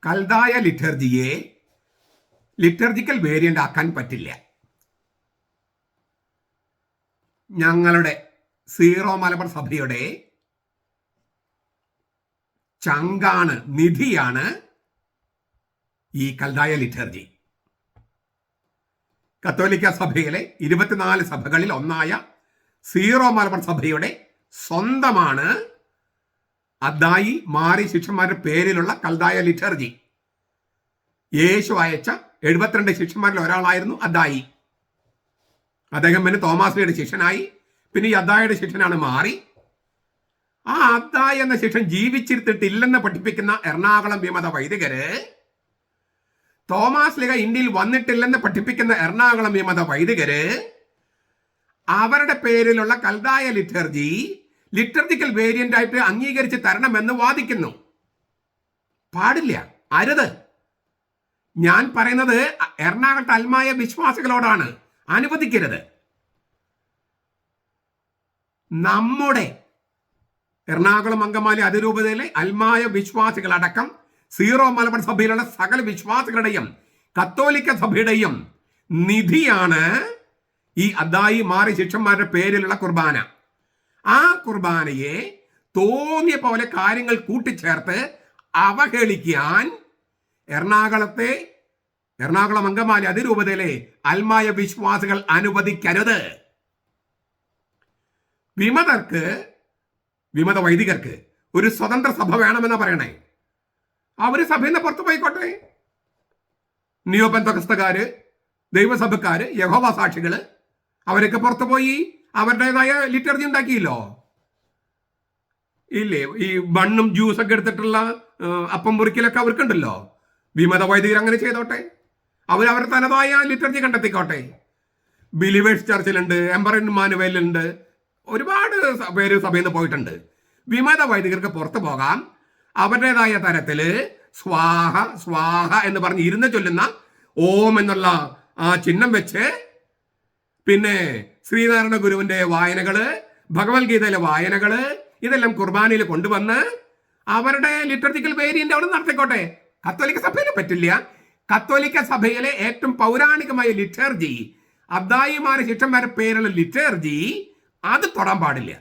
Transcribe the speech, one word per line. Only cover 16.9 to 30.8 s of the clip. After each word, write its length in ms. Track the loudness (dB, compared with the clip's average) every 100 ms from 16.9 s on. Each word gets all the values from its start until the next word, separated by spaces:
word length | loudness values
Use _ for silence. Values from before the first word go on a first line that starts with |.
| -6 -12 -12 -20 _ _ _ _ _ _ _ _ _ _ _ _ _ _ _ _ _ _ _ _ _ -8
കത്തോലിക്ക 400 | -2 0 2 0 -2
സഭയിലെ 420 | -2 -2 -2 -4 -10 _ -2
ഇരുപത്തിനാല് 560 | 0 0 -2 0 -2 -2
സഭകളിൽ 380 | -6 -2 -2 0 -4
ഒന്നായ 420 | -6 -4 -4 -4 -8 _ _ _ _ _ -4
സീറോ 360 | 0 4 4 4 4
മലബാർ 220 | 0 -2 -4
സഭയുടെ 400 | -4 -2 -2 -4 -8 _ _ _
സ്വന്തമാണ് 960 | -20 -6 -4 -2 0 2 4 2 2 0 -2 -4 _ _ _ _ _ _ _ _ _ _ _
അദ്ദായി 500 | -6 2 4 4 2 -4 -4 -2
മാറി 280 | 2 2 0
ശിഷ്യന്മാരുടെ 460 | -4 -4 -2 -2 -2 -2
പേരിലുള്ള 460 | 0 0 0 -2 -4
കൽദായ 320 | -4 0 0 2 0
ലിറ്റർജി. 420 | 0 -2 -4 -6 -12 _ _ _ _ _ _ _ _